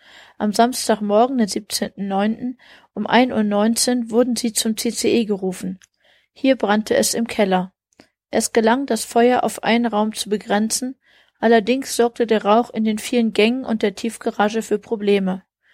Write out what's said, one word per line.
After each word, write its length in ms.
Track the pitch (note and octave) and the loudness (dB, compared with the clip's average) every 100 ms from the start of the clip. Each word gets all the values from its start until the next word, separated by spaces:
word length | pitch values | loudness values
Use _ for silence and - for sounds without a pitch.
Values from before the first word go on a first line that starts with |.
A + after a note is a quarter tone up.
| _ - - _ | _ -20 -20 _
Am 140 | G#3+ | -2
Samstagmorgen, 880 | G3 A#3+ B3+ - G#3+ G#3 G#3 B3+ C4+ | 2 2 2 -2 -2 2 2 2 2
den 100 | G#3 | -2
siebzehnten 600 | G#3+ G#3 - G3+ - G3 | -4 -8 -6 -6 -6 -4
neunten, 500 | G3 G#3 A3+ B3 B3+ _ - _ | -2 -2 -2 -6 -10 _ -20 _
um 120 | - - | -8 2
ein 260 | A3+ B3+ | 2 4
Uhr 120 | A3 | 0
neunzehn 680 | G#3 G3+ G#3+ A#3 - B3 A3+ | 0 2 2 0 0 -2 0
wurden 260 | A3 B3+ A#3 | 0 0 0
sie 160 | A#3 | -2
zum 240 | - A3+ G#3+ | -2 -4 -2
C 160 | A#3 | -4
C 200 | G#3+ - | -2 0
E 140 | A#3 G#3+ | 0 0
gerufen. 540 | G3 F#3+ F3+ F#3 F#3 _ _ _ _ _ | -2 -4 -6 -8 -10 _ _ _ _ _
Hier 220 | - C4+ B3+ | -2 0 2
brannte 400 | G3+ G#3+ G#3+ - | 2 0 2 2
es 180 | A3+ | 2
im 140 | - A#3 | -2 -4
Keller. 460 | - G3+ F#3 F#3 _ _ _ _ _ _ | 0 0 0 -2 _ _ _ _ _ _
Es 220 | - A3 | -4 0
gelang, 340 | A#3 A3 B3+ C#4 | 2 2 0 0
das 200 | A3+ - | -4 0
Feuer 380 | A#3 A#3+ B3 | 2 4 4
auf 200 | A3 - | 0 -4
einen 220 | - A#3 A#3+ | -2 0 0
Raum 280 | G#3 G#3+ | 0 -2
zu 160 | - - | -4 -4
begrenzen, 680 | G#3 - G3+ A3 - B3+ C4 _ _ _ _ | -4 0 0 0 -4 -6 -12 _ _ _ _
allerdings 560 | A3+ A3+ G3 C4 C4+ - | 4 4 4 -2 -2 0
sorgte 300 | A#3+ - A3+ | 0 0 0
der 180 | A3 | 2
Rauch 260 | G3+ A3 A#3+ | 4 2 2
in 120 | A#3 | -2
den 140 | A3 G#3+ | -2 -2
vielen 360 | - A#3+ A3+ | -2 0 0
Gängen 320 | - G#3+ B3+ - | 2 2 0 -4
und 180 | A3 | -2
der 120 | G#3 G3 | -2 -2
Tiefgarage 680 | A3+ - A#3 G#3+ G#3 A3+ | -8 -4 -6 0 0 0
für 180 | G#3+ G#3 | -2 -4
Probleme. 640 | - A3 G3+ G3+ F#3+ F#3 - _ _ | -4 -4 2 2 0 -4 -10 _ _